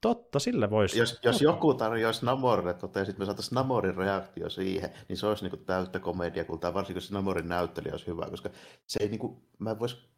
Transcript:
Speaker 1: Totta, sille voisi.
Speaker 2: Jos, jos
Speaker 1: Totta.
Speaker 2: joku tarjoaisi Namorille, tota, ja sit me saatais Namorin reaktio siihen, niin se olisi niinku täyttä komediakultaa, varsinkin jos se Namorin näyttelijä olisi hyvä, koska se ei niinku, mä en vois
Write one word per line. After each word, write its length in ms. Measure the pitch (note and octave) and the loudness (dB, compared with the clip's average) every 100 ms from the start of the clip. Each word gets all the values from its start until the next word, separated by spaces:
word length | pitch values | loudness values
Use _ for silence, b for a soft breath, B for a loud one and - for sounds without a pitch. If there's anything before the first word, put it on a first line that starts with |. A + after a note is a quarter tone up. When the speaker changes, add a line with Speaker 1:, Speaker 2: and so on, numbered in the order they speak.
Speaker 1:
Totta, 380 | A3 A#3 - C#3+ | 2 0 -2 -2
sille 320 | A#3+ A#3 G#2 | 0 0 2
voisi. 280 | G#2+ G2 A2+ | 4 4 4
Speaker 2:
Jos, 120 | A#2 B2 | 2 4
jos 120 | A#2 A#2 | 2 6
Speaker 1:
Totta. 80 | |
Speaker 2:
joku 300 | C#3+ E3 D#3+ | 6 6 4
tarjoaisi 500 | B2+ A2 A#2 A2+ A2 | 4 2 2 2 2
Namorille, 500 | A#2+ C3 B2+ G#2 F2 | 0 2 4 4 2
tota, 240 | - F#2+ G2+ | -4 -4 -2
ja 60 | |
sit 140 | G2 F#2+ | -2 -2
me 60 | |
saatais 280 | G2 G2 - | -4 -4 -2
Namorin 420 | B2 C3 B2 F#2+ | 0 2 2 0
reaktio 560 | F#2 F#2+ G2 F#2+ - E2 | 0 0 0 -4 -8 -8
siihen, 400 | - F#2+ F2+ - B B | -4 -2 -2 -4 B B
niin 80 | F2+ | -4
se 100 | G#2 | -2
olisi 180 | G#2 | -2
niinku 120 | F#2 F#2+ | -4 -8
täyttä 420 | - F#2 F#2 G#2 | -2 -2 -2 -4
komediakultaa, 760 | F#2+ F2 E2+ E2+ E2 E2 F2 | -4 -4 -4 -4 -6 -4 -2
varsinkin 220 | F2+ F#2 F2+ | -2 -4 -6
jos 120 | E2+ | -6
se 60 | |
Namorin 340 | G2+ G2 F2+ E2+ | -4 -2 -2 -2
näyttelijä 440 | F2 E2+ - D#2+ | -2 -2 -4 -6
olisi 140 | D2+ - | -8 -8
hyvä, 200 | E2+ F2 | -8 -8
koska 200 | F2+ G2 B B B _ | -8 -12 B B B _
se 160 | G#2 | -4
ei 60 | G#2 | -2
niinku, 340 | G#2+ A#2 - _ _ | -2 -8 -10 _ _
mä 120 | G#2+ | -6
en 80 | G#2+ | -4
vois 320 | A#2+ - _ | -4 -6 _